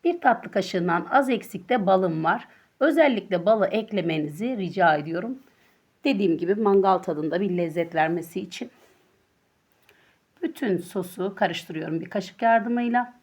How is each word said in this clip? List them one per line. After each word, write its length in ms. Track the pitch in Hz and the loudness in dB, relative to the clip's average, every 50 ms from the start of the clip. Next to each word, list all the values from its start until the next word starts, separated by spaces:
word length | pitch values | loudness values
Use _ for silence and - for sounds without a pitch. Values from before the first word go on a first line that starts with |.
| _ | _
bir 180 | 330 349 349 | 0 -2 2
tatlı 300 | - 269 226 - - - | 2 2 2 2 -2 -4
kaşığından 560 | - 202 185 - - 185 175 180 165 175 175 - | -4 -2 -2 -2 -2 -2 0 0 0 -2 -2 2
az 180 | - 269 277 247 | 2 2 4 4
eksik 400 | 254 208 - - - 185 - - | 0 -2 -4 -8 -14 -14 -4 -2
de 160 | 247 247 196 | -2 0 4
balım 380 | 185 190 190 190 180 160 160 160 | 4 4 4 4 0 -2 0 0
var. 240 | 160 190 233 - - - _ _ _ _ _ | 0 0 -2 -4 -14 -20 _ _ _ _ _
Özellikle 680 | - 311 294 320 311 285 247 202 190 - 190 170 170 | 0 2 4 4 4 4 4 0 -2 -2 -2 0 4
balı 220 | 202 226 220 196 - | 4 4 4 2 0
eklemenizi 880 | - 220 214 220 214 196 170 165 160 156 151 147 147 160 214 247 262 214 | 0 -2 -4 -2 -4 -2 0 0 0 0 -2 -4 -4 -6 -6 -4 -4 -4
rica 380 | 190 170 175 190 180 165 156 | -4 -4 0 4 4 4 4
ediyorum. 440 | 151 151 156 165 175 208 233 262 262 _ _ _ _ _ _ _ _ _ _ _ _ _ | 4 0 -4 -6 -6 -6 -6 -10 -12 _ _ _ _ _ _ _ _ _ _ _ _ _
Dediğim 340 | 294 262 196 202 180 165 156 | 0 0 2 2 2 2 0
gibi 180 | 175 170 202 | 0 -2 0
mangal 420 | 208 226 202 196 196 190 196 190 175 | 2 2 4 4 6 6 4 2 2
tadında 440 | 180 - 165 147 156 156 156 180 | 0 -4 -4 -4 -2 -2 -2 -2
bir 160 | 202 202 180 175 | -2 0 0 -2
lezzet 380 | 175 165 156 175 165 165 170 | -2 -2 -2 -4 -4 -2 0
vermesi 440 | 160 156 160 170 175 160 - - 185 | 0 0 2 0 -4 -6 -8 -8 -10
için. 320 | 202 - - - 247 240 _ _ _ _ _ _ _ _ _ _ _ _ _ _ _ _ _ _ _ _ _ _ _ _ _ _ _ _ _ _ _ _ _ _ | -10 -8 -10 -12 -12 -14 _ _ _ _ _ _ _ _ _ _ _ _ _ _ _ _ _ _ _ _ _ _ _ _ _ _ _ _ _ _ _ _ _ _
Bütün 360 | 359 320 - - 285 220 185 175 | -8 -8 -6 -4 -2 -2 -2 -2
sosu 580 | 175 - - 196 180 180 - - 185 202 196 | -4 -6 -6 -6 -6 -6 -6 -6 -6 -6 -2
karıştırıyorum 680 | - 214 175 165 - - - 170 156 160 160 156 165 | -2 -2 -2 -2 -6 -10 -10 -8 -8 -6 -4 -4 -6
bir 80 | 175 180 | -6 -4
kaşık 320 | - 208 185 - - - | -6 -6 -6 -6 -8 -2
yardımıyla. 720 | 233 226 226 226 - 240 240 240 240 240 233 247 247 247 - _ | 2 4 4 4 2 0 -2 -2 -2 0 0 0 -2 -2 -10 _